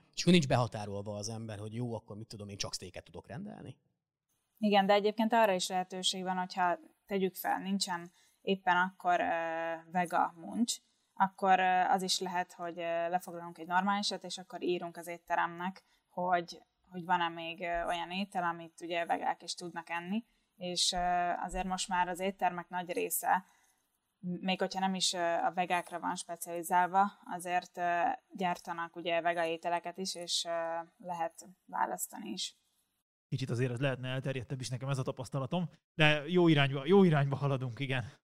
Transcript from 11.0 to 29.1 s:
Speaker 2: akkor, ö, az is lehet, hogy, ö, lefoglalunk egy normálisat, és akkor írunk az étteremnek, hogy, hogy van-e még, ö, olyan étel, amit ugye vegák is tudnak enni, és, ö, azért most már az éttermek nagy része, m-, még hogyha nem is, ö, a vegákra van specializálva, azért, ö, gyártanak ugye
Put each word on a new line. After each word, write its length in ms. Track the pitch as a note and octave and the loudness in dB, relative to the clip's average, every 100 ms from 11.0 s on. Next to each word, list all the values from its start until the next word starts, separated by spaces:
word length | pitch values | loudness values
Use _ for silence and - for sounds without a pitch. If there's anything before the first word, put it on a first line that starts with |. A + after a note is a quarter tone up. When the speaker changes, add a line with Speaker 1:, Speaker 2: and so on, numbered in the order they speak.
| _ | _
Speaker 2:
akkor, 460 | - F#3+ - F#3+ F#3 | 0 0 2 4 6
ö, 200 | F#3 F3+ | 6 4
az 220 | F3+ F#3+ | 4 2
is 180 | F#3 - | 2 -2
lehet, 340 | F#3 F3 F3+ | -2 -2 -4
hogy, 260 | - E3+ F3 | -8 -8 -6
ö, 300 | E3+ E3+ E3+ | -2 -2 0
lefoglalunk 480 | F3+ - E3+ E3+ E3 | -2 -2 -10 -12 -12
egy 100 | E3 | 0
normálisat, 560 | F3+ G3+ G3+ G#3 F#3+ | 2 2 2 0 -4
és 140 | F3+ F#3 | -6 -10
akkor 260 | F3 F3 | -10 -4
írunk 340 | F3+ F3+ E3+ E3+ | -2 -2 -4 -10
az 100 | E3+ | -12
étteremnek, 760 | E3+ - E3+ E3+ E3+ F#3 - _ _ _ | -12 -4 -2 -2 -2 -6 -6 _ _ _
hogy, 520 | - F3+ F3 E3+ - - _ _ | -4 2 2 0 -12 -20 _ _
hogy 160 | F#3 E3+ | -10 0
van-e 240 | F3+ E3+ | 2 2
még, 320 | E3+ E3 F3 | -4 -8 -6
ö, 240 | E3+ E3+ E3+ | -4 -2 -2
olyan 260 | E3+ E3 | -4 -4
étel, 320 | F#3 G3 F#3 | -4 -4 -2
amit 380 | E3+ E3+ E3 - | -2 -4 -10 -12
ugye 240 | E3+ E3+ E3+ | -4 -2 0
vegák 380 | F3+ E3 E3+ | -2 -2 -4
is 100 | E3+ | -8
tudnak 360 | - F3 F3 E3 | -10 -8 -10 -8
enni, 360 | E3+ F3 G#3+ - _ _ _ | -8 -4 -4 -6 _ _ _
és, 360 | F3+ F3 - | -6 -2 0
ö, 400 | F3+ F3+ F3+ F3 - | 0 0 0 0 -2
azért 240 | F3+ F#3 F#3+ | -4 -4 -4
most 200 | F#3 - | -4 -2
már 200 | F3+ F3+ | 0 0
az 120 | F3 | 0
éttermek 500 | F#3+ F#3+ F3+ F3 - | -4 0 -2 -2 -6
nagy 220 | F3+ F3 | -6 -4
része, 540 | F3 F3 - F3 F#3 - _ _ _ _ _ _ _ | -4 -2 -2 2 2 0 _ _ _ _ _ _ _
m-, 260 | F3+ F3 F#3 | -8 -4 -2
még 140 | F#3 | 0
hogyha 200 | F#3+ F#3+ | -2 0
nem 140 | F#3+ | 0
is, 200 | F#3 - | 0 0
ö, 200 | F#3 E3+ | 2 2
a 200 | E3+ E3+ | 2 0
vegákra 460 | F3 F3+ F3 - F3 | 0 0 0 -2 -6
van 160 | F3 F3+ | -4 -4
specializálva, 960 | - E3+ F3 E3+ E3 F3+ F3 F#3+ G3+ - - | -8 -10 -6 -6 2 4 6 4 4 0 -10
azért, 520 | F3+ F3 F3+ F3+ F#3 | -8 -2 -2 -2 -4
ö, 240 | F3 F3 F#3 - _ D4 | 0 2 0 -2 _ -4
gyártanak 600 | F3+ F3 - E3+ E3+ F3 | -2 -2 -6 -8 -8 -6
ugye 260 | E3+ | -2